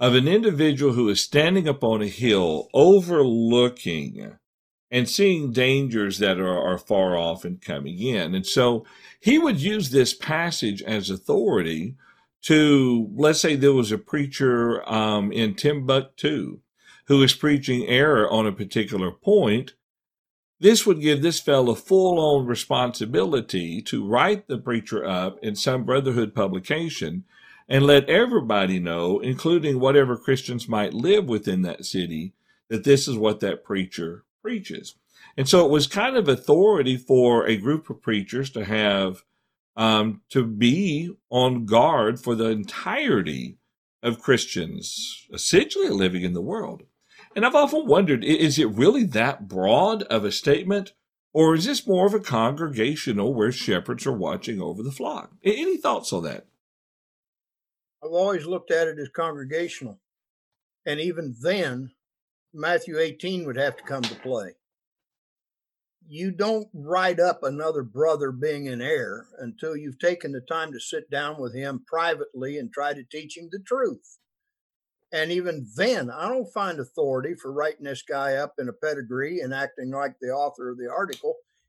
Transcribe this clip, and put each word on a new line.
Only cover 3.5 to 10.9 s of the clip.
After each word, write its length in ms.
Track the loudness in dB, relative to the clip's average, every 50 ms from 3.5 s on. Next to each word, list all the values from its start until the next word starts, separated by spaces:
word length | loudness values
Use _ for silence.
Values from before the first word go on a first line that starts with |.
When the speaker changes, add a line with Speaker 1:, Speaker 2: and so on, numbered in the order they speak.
| 4 4 2 2 0 -4 -8 -6 -6 -6 -6 -10 -12 -14 -16 -16 -18 -20 _ _ _ _ _ _ _ _ _ _
Speaker 1:
and 180 | -2 -2 -2 -2
seeing 440 | 0 2 4 4 2 2 0 -2 0
dangers 680 | 0 2 2 2 2 0 0 0 -2 -2 -2 -2 0
that 220 | 0 0 0 0
are, 180 | 0 -2 0 0
are 200 | 0 -2 -2 -4
far 380 | -2 0 2 2 2 2 2
off 280 | 0 0 -2 -4 -6 -8
and 160 | -10 -10 -10
coming 400 | -10 -8 -8 -8 -8 -10 -8 -6
in. 340 | -4 -4 -2 -2 -4 -4 -4
And 120 | -4 -4
so 380 | -2 2 2 2 2 2 0 -4 -10 -20 -20 -20 -20 -20 _
he 180 | 2 2 4 4
would 220 | 4 2 0 0
use 300 | 0 -2 -2 -2 -2 0
this 240 | 2 4 4 2 0
passage 680 | -6 -6 -4 -4 -2 -2 -4 -4 -4 -4 -4 -4 -4 -6
as 280 | -6